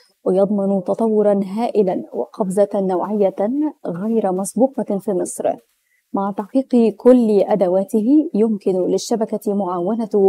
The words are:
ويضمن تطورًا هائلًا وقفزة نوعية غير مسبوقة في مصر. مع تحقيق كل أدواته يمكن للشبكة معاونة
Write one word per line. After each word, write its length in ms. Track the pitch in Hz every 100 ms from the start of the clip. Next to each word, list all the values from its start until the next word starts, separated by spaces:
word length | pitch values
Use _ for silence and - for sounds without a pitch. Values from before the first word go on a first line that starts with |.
| _ _ -
ويضمن 580 | 185 196 208 196 196
تطورًا 560 | 185 196 226 214 208 202 190
هائلًا 580 | 202 240 - 185 180 -
وقفزة 560 | - - - 190 190 202 208
نوعية 600 | 190 180 180 214 190 190 202 277 302 - -
غير 460 | 175 208 226 196
مسبوقة 640 | 185 196 - 262 269 202 202
في 140 | -
مصر. 440 | 180 190 - 208 - _ _ _ _ _
مع 200 | - 196 202
تحقيق 580 | 202 269 262 240 226 208
كل 460 | 247 254 226 202
أدواته 880 | - 208 185 185 196 220 214 302 294
يمكن 380 | 202 226 208 -
للشبكة 840 | 185 180 190 - 233 214 208 -
معاونة 560 | 202 185 180 175 226 226 208